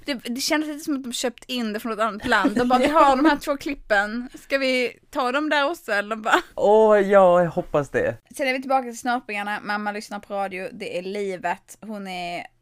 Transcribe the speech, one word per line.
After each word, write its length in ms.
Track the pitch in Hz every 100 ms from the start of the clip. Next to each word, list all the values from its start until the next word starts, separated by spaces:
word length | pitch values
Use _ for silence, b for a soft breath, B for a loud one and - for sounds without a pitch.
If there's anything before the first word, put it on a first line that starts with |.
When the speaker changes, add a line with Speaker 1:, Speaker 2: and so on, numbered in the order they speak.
Speaker 1:
det, 100 | 285
det 260 | 254 - 240
kändes 280 | - 302 311
lite 160 | 294
som 120 | 320 269
att 60 |
de 80 | 247
köpt 320 | 240 247 -
in 280 | - 254 220
det 80 | 208
från 100 | 233
något 100 | 208
annat 260 | 220 202 247
land. 300 | 214 190 226
De 120 | 247
bara, 100 | 247
vi 80 | 285
har 280 | 320 285 254
de 80 |
här 120 | 311 285
två 200 | 311 285
klippen. 720 | 320 277 - 202 208 233 247 -
Ska 180 | - 277
vi 400 | 262 254 240 - _
ta 220 | 285 247
dem 160 | 277 302
där 200 | 294 285
också? 220 | 339 -
Eller 240 | 202 208 214
bara 240 | 208 330 -
Speaker 2:
Åh, 440 | - 196 214 220 208
ja, 420 | 196 196 185 175
jag 80 | 170
hoppas 400 | 175 - 151 139
det. 260 | 120 80 113 _ -
Speaker 1:
Sen 120 | 269
är 40 |
vi 80 | 262
tillbaka 220 | 262 269
till 160 | 240 233
snörpingarna. 640 | 254 247 254 208 202 208
Mamma 300 | 202 208 208
lyssnar 260 | 208 - 202
på 160 | -
radio. 340 | 202 196 185 185
Det 260 | 196 190 175
är 40 |
livet. 760 | 185 208 196 180 170 185 _ -
Hon 260 | 208 208 190
är, 380 | 180 175 170 - _